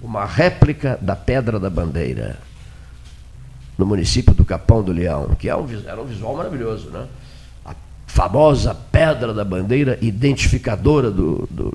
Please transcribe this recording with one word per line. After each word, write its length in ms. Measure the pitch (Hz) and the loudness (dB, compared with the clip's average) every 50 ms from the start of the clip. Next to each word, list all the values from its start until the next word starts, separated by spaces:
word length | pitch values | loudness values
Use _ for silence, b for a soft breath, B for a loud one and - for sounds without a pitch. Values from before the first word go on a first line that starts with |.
| - | -12
Uma 220 | 117 113 104 101 | -8 -6 -4 -4
réplica 720 | 98 82 90 160 180 180 - - 147 147 - - 139 123 - | -4 0 2 2 2 4 4 4 4 4 -2 -2 -4 -4 -2
da 140 | - 95 87 | -2 -4 -4
Pedra 460 | - - - 123 135 123 110 110 107 | -4 -2 -2 0 0 0 0 -2 -2
da 100 | 92 98 | -4 -4
Bandeira, 640 | 90 80 87 82 67 82 80 64 65 55 55 50 - - - - - B B B B B B B B B B - - - - - - - - - - - - - - - | -2 -2 -4 -2 -2 -4 -4 -4 -4 -4 -6 -8 -10 -12 -14 -20 -20 B B B B B B B B B B -20 -20 -20 -20 -20 -20 -20 -20 -20 -20 -18 -20 -18 -2 0
no 80 | - | 0
município 480 | 98 104 98 - - - - - - - | 2 2 0 0 0 0 4 6 6 8
do 100 | - - | 8 6
Capão 380 | - 95 82 - - 117 113 107 | 4 4 -6 4 4 4 4 4
do 100 | 92 90 | 0 0
Leão, 440 | 82 87 87 78 71 73 - 85 - | -2 0 -2 -2 -2 -2 -2 -2 -2
que 100 | - - | -2 -4
é 80 | - | -2
um 80 | - 127 | -2 -4
vis-, 200 | 135 117 107 - | -6 -8 -10 -10
era 140 | - 87 107 | -12 -12 -12
um 40 | 123 | -10
visual 300 | 139 117 98 110 110 135 | -12 -10 -10 -8 -8 -6
maravilhoso, 520 | 156 175 180 175 131 117 113 110 101 82 80 | -6 -6 -8 -6 -6 -6 -6 -6 -8 -10 -12
né? 160 | 85 87 113 - B B B B B B B B B B B | -12 -12 -12 -12 B B B B B B B B B B B
A 100 | - - - - - - - - | -16 -16 -16 -18 -20 -20 -20 -18
famosa 680 | - - - 92 87 98 139 151 156 143 123 110 117 - | -2 0 2 2 2 4 4 6 6 6 4 2 0 -2
Pedra 600 | - - - - - 160 160 151 120 120 113 110 | -4 -10 0 2 4 4 4 2 0 -2 -4 -2
da 100 | 107 101 | -4 -4
Bandeira, 540 | 98 92 90 92 101 123 135 147 131 123 - | -4 -4 -4 -2 0 2 2 2 0 0 0
identificadora 1120 | - 117 101 98 123 139 139 - - - - 135 - 127 110 92 90 143 151 147 131 117 | -2 -2 -2 2 2 2 2 4 2 2 2 2 0 -2 -4 0 2 4 4 4 2 2
do, 360 | 101 92 92 78 - - - - | 0 0 0 0 0 -4 -6 -8
do, 200 | - - - - - | -8 -6 -6 -6 0